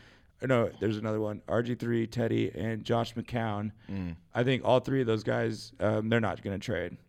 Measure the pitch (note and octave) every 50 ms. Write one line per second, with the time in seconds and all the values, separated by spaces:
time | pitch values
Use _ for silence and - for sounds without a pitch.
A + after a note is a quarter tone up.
0 | - - - - _ _ _ - B2+ C3 B2+ A#2 A2+ F2+ - - F#2+ A2 G#2+ G#2+
1 | A2 A2 G#2+ A2 G#2+ G#2 G#2 - - - E2+ A2+ A#2+ A#2+ B2 - A#2 A#2 A#2 A#2
2 | A2+ A2 - A#2+ A#2 A2+ A2+ A2+ A2 G#2 - - G2+ A2+ A2+ A2 A2+ - A#2+ A#2
3 | A#2 - - A#2 - - B2 A#2 A2+ A2 G#2 G#2 G#2 G#2+ - - - - G2 F#2+
4 | F2+ F2 E2 - - _ - A2+ B2 C3+ C3 A2+ - A2 B2+ B2+ - - C3+ C3+
5 | B2+ A2+ A2 G#2+ - A#2+ A#2 A#2 A#2 A2+ A2 - - - - - F2+ G#2+ G#2+ A2
6 | G#2+ A2 A#2 A#2 A2 F#2+ D#2 - - G2+ G2 G#2+ - - G2 F2 F2 F2 - -
7 | -